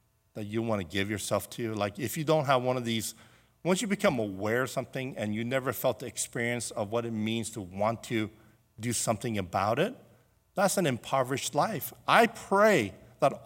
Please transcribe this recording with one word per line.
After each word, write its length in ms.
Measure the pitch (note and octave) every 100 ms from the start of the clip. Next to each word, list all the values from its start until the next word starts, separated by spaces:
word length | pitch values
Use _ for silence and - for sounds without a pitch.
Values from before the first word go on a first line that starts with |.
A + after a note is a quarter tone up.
| _ _ _
that 100 | -
you 160 | G#2 A2
want 200 | A2+ G#2+
to 60 | E2+
give 220 | G2 G2+
yourself 400 | G#2 - G2+ -
to, 220 | - A#2
like, 260 | G#2+ G2+ -
if 160 | A2 E3
you 80 |
don't 220 | D3 D#3 C3+
have 160 | C3
one 140 | B2+ B2+
of 80 |
these, 300 | A#2 A2+ G#2 - - - _ _
once 180 | D#3+ F#3+
you 60 | A#3
become 320 | G3 G3+ C3
aware 440 | G#2+ F#2 G#2+ A#2+
of 80 | C3
something 460 | - A#2+ C#3 B2+ -
and 200 | G#2+ G#2+
you 80 |
never 280 | A#2 C3 B2+
felt 280 | A#2 C3 B2+
the 60 | B2
experience 680 | - - C3 A#2 A#2+ -
of 180 | - G#2
what 140 | A#2
it 80 | A#2
means 380 | A2 G#2+ A2+ G#2+
to 100 | A#2
want 420 | F2+ F#2+ G#2+ A2+
to 260 | - A#2 G#2+ - - _ _ -
do 120 | A2+
something 460 | A2+ - A2 B2 G#2+
about 400 | F2+ G2 G2+ A#2+
it, 160 | F#3 - - _ _ _ _ -
that's 200 | F#3+ G3+
an 100 | E3
impoverished 680 | A#2+ - C3+ B2 C3+ -
life. 380 | C#3+ F#3 F3 - - -
I 180 | E3 A#3
pray 680 | - - G3 A3 F#3 G2+ - - _
that 200 | C#3+ -